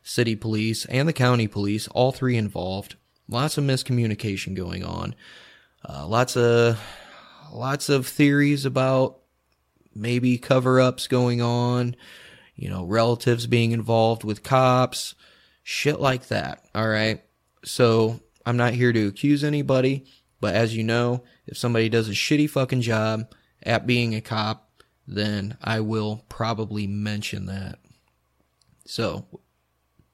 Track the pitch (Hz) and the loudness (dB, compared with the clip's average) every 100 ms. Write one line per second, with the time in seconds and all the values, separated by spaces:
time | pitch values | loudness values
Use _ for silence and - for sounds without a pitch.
0 | - - 117 107 110 107 110 110 - 127 | -6 -2 0 -2 -2 -2 0 -2 -4 -2
1 | 156 156 127 123 107 104 101 107 - - | 0 2 2 4 2 -2 -2 -2 -4 0
2 | 127 131 127 120 104 85 90 95 - - | 0 0 0 0 -2 -4 -6 -8 -10 -18
3 | _ _ - 117 151 - 143 131 - 123 | _ _ -8 -2 -2 0 0 0 0 0
4 | 113 104 110 95 - 92 87 90 85 85 | 0 -2 -4 -6 -6 -6 -6 -8 -8 -8
5 | 87 - - - - - _ _ - 71 | -8 -10 -16 -20 -20 -20 _ _ -16 -12
6 | 76 113 127 123 120 117 117 110 - - | -2 0 0 2 4 6 4 2 -4 -18
7 | - - - - - 117 127 139 - 139 | -20 -20 -20 -20 -18 -8 -6 -4 2 0
8 | 127 - 143 143 143 143 135 131 131 131 | 2 4 4 6 4 2 0 0 2 4
9 | 131 - _ _ _ _ _ _ _ 104 | 2 -2 _ _ _ _ _ _ _ -8
10 | 113 123 123 120 - 131 127 127 127 127 | -2 0 2 0 2 2 4 6 4 2
11 | - 127 123 120 120 120 120 123 123 123 | 0 2 2 2 0 0 0 0 -2 -4
12 | - - - - - - 95 95 90 110 | -12 -20 -20 -20 -20 -12 -8 -6 -2 2
13 | 117 120 - 117 117 120 117 117 107 113 | 2 2 2 0 2 2 2 0 0 2
14 | 113 113 104 104 - 131 127 127 127 - | 4 2 -4 -6 0 2 4 4 2 -2
15 | - - _ _ _ _ - - 143 151 | -10 -14 _ _ _ _ -10 -4 -2 0
16 | 139 127 - 107 69 - _ 107 110 107 | 0 -2 -2 -4 -4 -8 _ -4 -2 0
17 | 110 110 _ _ _ _ - - 120 113 | 0 -2 _ _ _ _ -8 2 4 4
18 | 113 117 - _ - 123 120 120 123 117 | 2 0 -10 _ -4 0 0 2 2 4
19 | 101 98 143 147 147 147 135 131 131 139 | 0 0 2 2 2 0 2 2 2 0
20 | - _ _ _ 104 98 117 113 110 117 | -6 _ _ _ -2 2 0 0 0 0
21 | 123 123 - _ - - 123 117 113 117 | 0 -2 -6 _ -18 -6 -2 2 2 2
22 | 110 98 - 151 147 139 127 131 117 110 | 0 -2 0 2 2 0 -2 0 0 0
23 | 110 110 113 - _ _ - 113 - 120 | 0 -2 -6 -14 _ _ -2 -2 0 0
24 | 117 110 - 110 107 110 _ _ _ _ | 0 -4 -4 -4 -4 -6 _ _ _ _
25 | - 98 107 104 101 - - 110 107 110 | -10 -4 -4 -2 -6 -8 -4 -4 -2 -2
26 | 107 110 - - 113 110 107 104 101 104 | -4 -6 -10 -6 -4 -4 -6 -6 -4 -4
27 | 104 104 98 98 92 95 95 - _ _ | -4 -4 -6 -8 -8 -8 -10 -14 _ _
28 | _ _ _ _ _ _ _ _ - - | _ _ _ _ _ _ _ _ -12 -6
29 | 107 95 - - _ _ _ _ _ _ | -4 -6 -10 -18 _ _ _ _ _ _
30 | _ | _